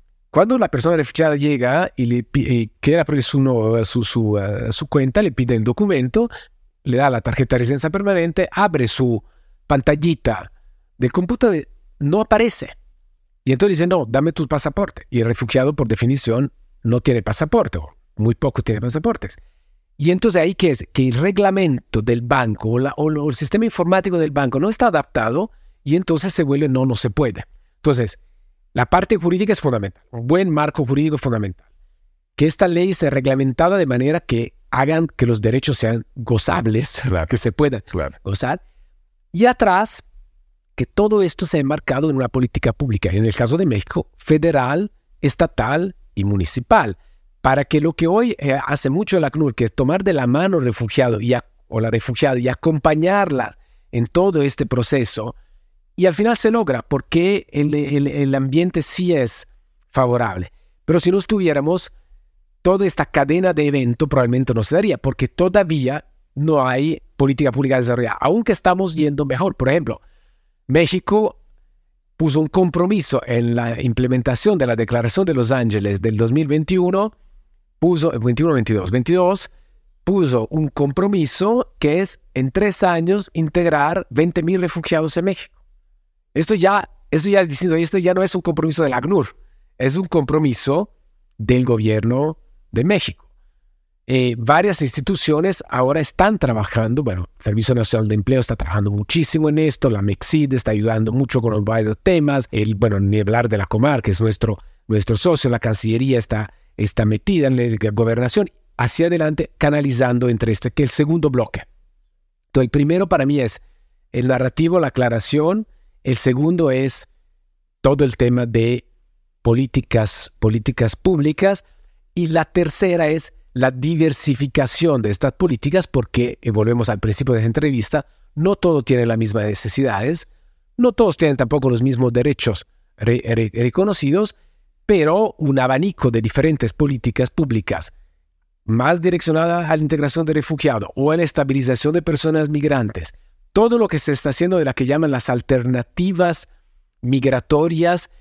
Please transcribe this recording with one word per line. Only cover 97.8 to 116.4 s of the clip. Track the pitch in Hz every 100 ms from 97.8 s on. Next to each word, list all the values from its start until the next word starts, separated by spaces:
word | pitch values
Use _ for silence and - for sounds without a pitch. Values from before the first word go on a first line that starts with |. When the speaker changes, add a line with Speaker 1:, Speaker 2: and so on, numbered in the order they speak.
| 110 113 110
Speaker 1:
de | 104
Empleo | 101 131
está | 120 113
trabajando | 82 104 101
muchísimo | 101 104 170 143 160 156
en | 151
esto, | 156 - 135
la | 104
mexid | 101 95 - 160 143
está | 131 -
ayudando | 107 110 110 110
mucho | 123 131 131
con | 113
los | 107
varios | 101 113 107 110
temas, | - 175 147 139 -
el, | 107 107 101
bueno, | 113 101
ni | 98 107
hablar | 101 113 120
de | 104
la | 98
comar, | 107 139 135
que | 107
es | 92
nuestro, | 113 104 110 101 - - -
nuestro | 107 98 107
socio, | 180 156 131
la | 117
Cancillería | 117 107 110 113 135 123
está, | - 110 107 - _ -
está | 104 - 107
metida | 107 - 185 135
en | 127
la | 120 110 107
gobernación, | 104 113 113 123 - 101 - _ -
hacia | 120 - 170
adelante, | 170 151 151 156 _
canalizando | 147 147 143 120 127 123 123
entre | 113 113
este, | 104 123
que | -
el | 135
segundo | - 147 165 151
bloque. | 127 110 - - _ _ _ _ _ _ _ _
Entonces, | 135 127
el |
primero | 147 143 180 185
para | 165 139
mí | 147
es | 117 - - _ _ _ _
el | 127 123
narrativo, | 127 131 - 165 180
la | 143
aclaración, | 127 123 113 - 147 160 208 214 - _ _
el | - 123
segundo | 135 127